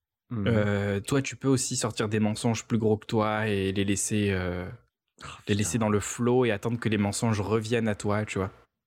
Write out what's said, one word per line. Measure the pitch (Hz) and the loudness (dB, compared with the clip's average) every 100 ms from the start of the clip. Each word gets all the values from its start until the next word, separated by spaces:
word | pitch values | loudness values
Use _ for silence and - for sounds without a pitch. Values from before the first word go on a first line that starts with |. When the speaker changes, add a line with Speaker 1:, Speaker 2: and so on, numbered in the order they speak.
| _ _ _ | _ _ _
Speaker 1:
Mhm. | 120 98 | -2 2
Speaker 2:
Euh, | 110 104 101 101 101 | 2 2 0 0 -2
toi, | 101 139 | 0 -2
tu | 131 120 | -2 -4
peux | 135 | 0
aussi | 131 - 123 | 0 0 -4
sortir | 117 - 110 | -4 -2 -2
des | 107 | 0
mensonges | 107 107 120 113 - | 0 0 0 -2 -2
plus | 113 | 0
gros | 107 107 | 2 0
que | - | 0
toi | 113 107 107 107 | 0 2 0 0
et | 101 95 | 0 0
les | 98 | 0
laisser, | 101 98 - 107 101 | 0 0 0 0 2
euh, | 95 90 90 90 - _ _ _ _ | 0 -2 -4 -8 -12 _ _ _ _
Speaker 1:
Oh, | - - - | -18 -14 -2
Speaker 2:
les | 104 | -2
laisser | 104 | 0
Speaker 1:
putain. | 120 107 | 0 2
Speaker 2:
dans | |
le | 104 | 2
flot | - - 120 127 123 | 0 -2 2 4 2
et | |
attendre | 101 117 117 | 0 -2 -2
que | 110 | 0
les | 107 | 0
mensonges | 101 101 117 104 | 0 0 0 0
reviennent | 98 113 107 117 110 | 2 0 2 0 0
à | 104 | -2
toi, | 104 104 107 | 0 0 -2
tu | 101 | -2
vois. | 95 - _ _ | -4 -6 _ _